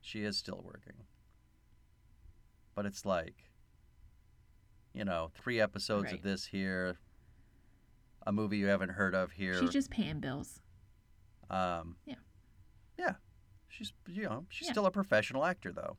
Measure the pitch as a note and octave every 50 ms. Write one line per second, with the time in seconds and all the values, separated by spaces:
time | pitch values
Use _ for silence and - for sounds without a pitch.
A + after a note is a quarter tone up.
0 | - - - A2 G#2 G#2 G2 - - - F#2+ F2+ F2+ F#2 - - - - - -
1 | - - - _ - - - - - - _ _ - _ - - - _ - _
2 | _ - - - - - - - - - _ - - - - - G2+ G2+ G2 -
3 | - G2 F#2 E2+ D#2+ - - - - - - - - _ - - - - - -
4 | - - - - - - - - - - - - - - - - - - - -
5 | G#2+ G2+ F2+ E2 E2 D#2+ - - - B2+ A#2+ A2+ G#2+ G2+ - G2 - - A2 G2+
6 | G2 G2+ F#2+ - E2 G2 G2 F#2+ - - - F#2+ F#2+ F#2+ F#2+ F#2 F#2 F#2 F2+ -
7 | - - - - - - - - - - - - - - - - - - - -
8 | - - - - - - G2+ G#2 G#2+ G2+ G#2 G#2 G2 G2 G2+ F#2+ F#2+ F#2 F#2 G2
9 | G2+ F#2+ F2+ F#2+ F#2 F2+ - G2 G2 F#2 F#2 F2+ F2 - - C#4 C4+ - - -
10 | G#3 - D#3 D3 - C3+ B2 C#3+ - - - - - - - - - - - -
11 | - _ - - - - - - - - F#2+ F#2+ F#2 F2+ F2 E2+ E2 E2 E2+ -
12 | - D4 C4 - - - - - - - - - - - - - - - - -
13 | F4+ E4 F#3+ - - - - - - - - - - - - - A3 G3 - -
14 | - - F3 G3+ G#3+ D#3+ A2 B2 E3+ - - - E4 F4 B3+ A3 G3+ F#3+ F#3 G3
15 | G3 - - - G#3 - - C4 D3 F3 F3 - - F#2+ E2 - - - -